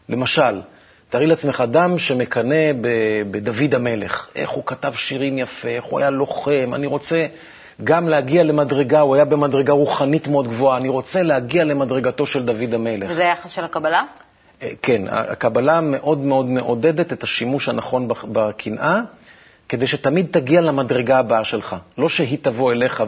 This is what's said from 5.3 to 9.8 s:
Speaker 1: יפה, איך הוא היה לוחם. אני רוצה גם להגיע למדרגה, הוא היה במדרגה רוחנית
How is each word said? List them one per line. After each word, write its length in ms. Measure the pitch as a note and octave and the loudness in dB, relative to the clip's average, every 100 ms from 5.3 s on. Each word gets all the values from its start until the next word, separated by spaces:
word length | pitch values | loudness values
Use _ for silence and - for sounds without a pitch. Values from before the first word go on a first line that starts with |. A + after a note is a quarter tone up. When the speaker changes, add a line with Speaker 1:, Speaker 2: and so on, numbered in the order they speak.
| C3+ | -2
Speaker 1:
יפה, 300 | B2 - B2 | -6 -6 -6
איך 160 | A#2+ | -6
הוא 140 | - C#3 | -6 -2
היה 120 | C#3 | 0
לוחם. 640 | C3+ C#3 - - C#3+ B2+ | 0 -2 -4 -2 0 0
אני 120 | B2+ C#3+ | -4 -4
רוצה 400 | C#3+ - E3 D3 - - - - - | -6 -2 -2 -2 -8 -20 -20 -20 -4
גם 240 | A2 E3 E3+ | 2 2 2
להגיע 340 | D3+ C3 E3+ | 0 4 4
למדרגה, 580 | D#3 D3+ C#3 C#3 C3 D3+ | 4 4 2 2 4 4
הוא 140 | C#3+ | 6
היה 100 | C3+ | 6
במדרגה 480 | C#3+ D3 D3 C3+ C#3 | 4 4 2 2 4
רוחנית 560 | C#3+ | 4